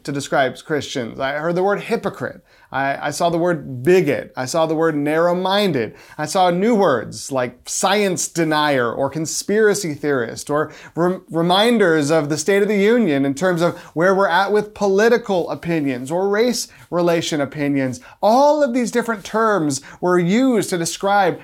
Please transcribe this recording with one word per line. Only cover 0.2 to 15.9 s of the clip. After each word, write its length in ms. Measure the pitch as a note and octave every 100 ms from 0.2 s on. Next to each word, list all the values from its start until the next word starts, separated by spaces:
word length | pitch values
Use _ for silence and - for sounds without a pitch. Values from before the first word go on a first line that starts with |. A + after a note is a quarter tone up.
| - D#3 C3 -
Christians. 600 | - D3 - C3+ A#2 B2+
I 140 | C3+
heard 240 | D3 E3 F3
the 80 |
word 160 | G3 F#3+
hypocrite. 640 | - A3+ G3+ - B2+ - _ _ _
I, 380 | C3 C#3 C#3 D3
I 20 |
saw 200 | C#3+ E3+
the 80 | E3
word 440 | F3 D#3+ C#3+ B2+
bigot. 480 | C#3+ F#3 D3 A2+ - -
I 80 |
saw 220 | B2+ E3+ D#3+
the 80 | D#3+
word 180 | E3
narrow-minded. 1000 | D3 D3 D#3+ F3 F3+ F#3 G3+ G3+ C3+ G#2+ - - -
I 80 | D3+
saw 240 | G3 F3+
new 240 | F3 G#3+
words 580 | A#3+ F#3 A#2+ A2 A2+ -
like 340 | C3 A#2+ - -
science 640 | - F#3+ G#3 G3+ E3+ -
denier 640 | E3 D#3+ D3+ D3+ C3+ A#2+
or 160 | - C3+
conspiracy 840 | D#3 D#3+ - - G#3 G#3 G3+ E3+
theorist 560 | C#3+ D3+ C3+ A2+ B2+ -
or 200 | D3 D3+ - -
rem-, 300 | D3+ F3 F#3 -
reminders 800 | E3 E3+ F#3 A#3 A#3 F#3 D#3+ C#3+
of 180 | D#3+ D3
the 80 | D3+
State 260 | G#3 G3
of 60 | G3+
the 80 | G#3
Union 480 | G3+ A#3+ G3 C#3
in 100 | C#3
terms 280 | C3+ F#3 E3+
of 140 | E3+ E3+ - D3+
where 180 | F3+
we're 140 | F#3+ G3
at 240 | F3 G3
with 220 | G#3 G#3
political 760 | - G3+ F#3+ A3+ A#3 A3+ F#3 D#3
opinions 640 | C#3+ E3+ E3 C#3